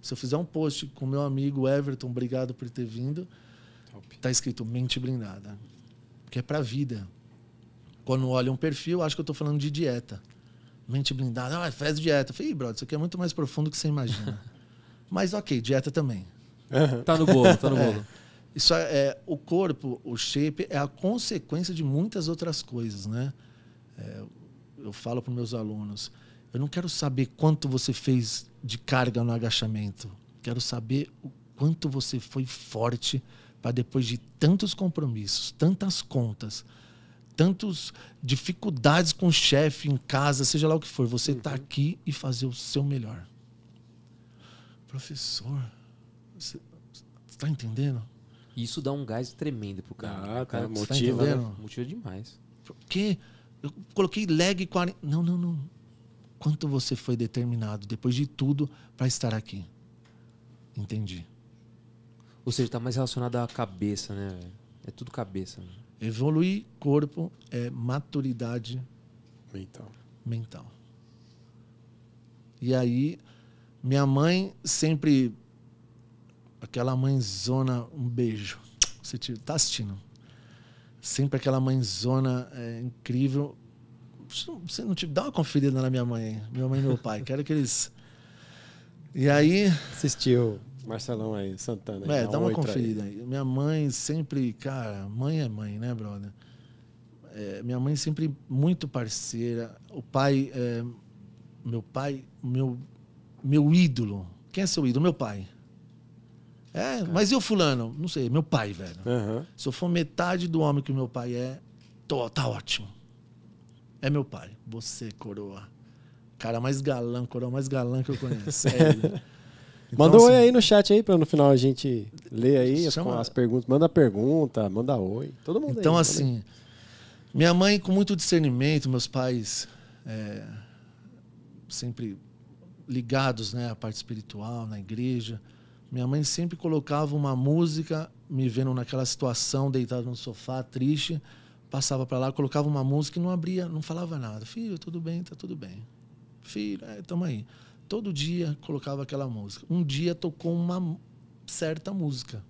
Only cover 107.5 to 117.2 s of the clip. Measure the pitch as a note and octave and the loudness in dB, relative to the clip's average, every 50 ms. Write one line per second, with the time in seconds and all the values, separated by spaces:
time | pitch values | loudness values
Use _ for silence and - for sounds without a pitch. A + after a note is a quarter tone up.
107.5 | A3 G3+ F3 D3+ C3+ B2 A#2 A2+ B2 D3 D#3 F3+ - D#3 C3 A#2+ A#2+ D#3 D#3 - | 4 4 4 4 4 2 0 -4 -6 -6 -6 -4 -2 -2 -2 2 2 2 2 2
108.5 | - C#3 A2 G#2 G2+ E2+ F#2+ F2+ E2+ F2 G2 A#2 A#2+ B2 G#2+ G2+ A2 A#2+ D3+ - | 2 0 0 0 -4 -8 -10 -12 -12 -8 -2 0 0 0 0 0 -2 -4 -6 -8
109.5 | - - - C#3+ B2+ - - F3 F3 E3+ E3 C#3+ - - E3+ F3 F3+ F#3 F3 F3 | -14 -8 -6 -6 -6 -4 -2 0 0 0 0 -2 -2 -2 -2 0 0 -2 -2 -2
110.5 | E3 D#3+ D#3 D3+ C#3+ C#3+ C3+ - C#3 C3+ C3 A#2+ A#2 B2+ A#2+ B2 B2 A#2+ B2 B2+ | 0 2 2 2 2 0 0 -2 -2 -2 -2 -4 -6 -8 -6 -6 -4 -4 -6 -6
111.5 | C3 - - - - - - - - - - - D#3 B2+ A#2+ A2+ - - C#3 A#2+ | -8 -12 -16 -20 -20 -20 -20 -20 -20 -20 -8 -4 -2 -2 -2 -2 -2 -2 -2 -2
112.5 | A2+ G#2 G2 - - - G#2+ G2+ - - - - - - - - - - - - | -2 -4 -6 -6 -6 -6 -6 -10 -16 -20 -20 -20 -20 -20 -20 -20 -20 -20 -20 -20
113.5 | - - - - - - - - - - - C3+ D3 D3 C3+ - - F#2+ C2+ F#2+ | -20 -20 -20 -20 -20 -20 -20 -20 -18 -4 -2 0 0 0 0 -2 -8 -14 -14 -16
114.5 | G#2 - - - A2+ A2+ A2 - - - A#2+ A2 G#2 - - G#2+ G2+ G2+ G#2 G2 | -18 -20 -16 -14 -12 -10 -10 -10 -10 -8 -10 -10 -12 -12 -12 -12 -10 -10 -10 -12
115.5 | G2 G2+ G#2 - - - - - - - - - - - - - - - - A2+ | -12 -14 -18 -18 -20 -20 -20 -20 -20 -20 -20 -20 -20 -20 -20 -20 -18 -6 -4 -2
116.5 | A#2 A#2 A#2+ C3 C#3 C3+ C#3 C#3 C3+ B2 A#2+ A#2+ A#2+ B2 | 0 0 2 0 0 0 0 0 0 0 0 -2 -2 -2